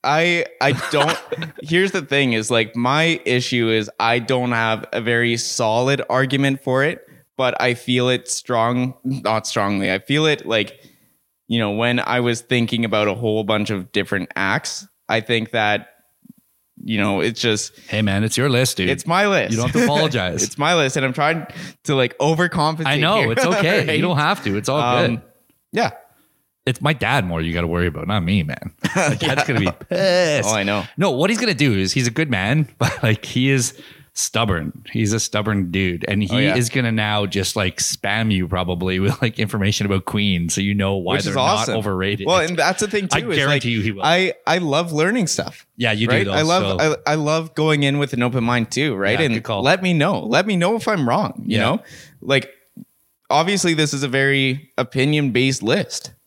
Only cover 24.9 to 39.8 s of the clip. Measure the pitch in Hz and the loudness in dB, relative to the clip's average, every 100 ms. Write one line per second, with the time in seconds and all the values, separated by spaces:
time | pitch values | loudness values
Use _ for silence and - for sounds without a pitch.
24.9 | 123 143 113 - _ _ _ _ 208 208 | 2 2 -2 -10 _ _ _ _ -2 -2
25.9 | - - _ _ _ _ _ - 123 147 | -4 -20 _ _ _ _ _ -6 0 0
26.9 | 147 107 131 90 85 82 85 85 87 87 | 2 2 2 0 -2 -2 0 0 2 0
27.9 | 73 78 104 85 101 73 - - _ - | -2 -2 0 2 2 0 -6 -10 _ -4
28.9 | 190 156 107 156 135 - 123 170 - - | 0 0 0 0 0 0 2 0 -4 -6
29.9 | 180 190 180 170 147 101 110 98 104 90 | 0 2 4 2 2 2 2 0 -2 -4
30.9 | - 185 131 185 220 233 139 139 98 95 | 0 0 2 0 2 0 2 2 2 0
31.9 | 135 120 117 160 104 98 151 147 - 120 | 0 -2 -2 0 0 2 0 0 -2 -4
32.9 | - 117 107 - 123 135 135 117 - - | 0 0 0 -2 0 2 2 0 -8 -20
33.9 | - - - - 113 113 87 76 - - | -20 -14 -8 -4 0 0 0 -2 -10 -8
34.9 | - 104 110 - 107 107 101 87 92 95 | -2 0 0 -2 -2 0 0 0 0 0
35.9 | 85 - 98 98 110 104 117 117 135 120 | -2 -2 -2 0 0 2 2 0 0 0
36.9 | 110 107 104 101 98 92 110 92 - - | 0 0 0 -2 -2 -2 0 -2 -2 -6
37.9 | - 98 107 110 95 87 90 90 87 92 | -4 -2 0 0 0 0 -2 -2 -2 -2
38.9 | 92 98 - 120 - 107 110 98 104 | 0 0 0 -2 -2 -4 0 0 0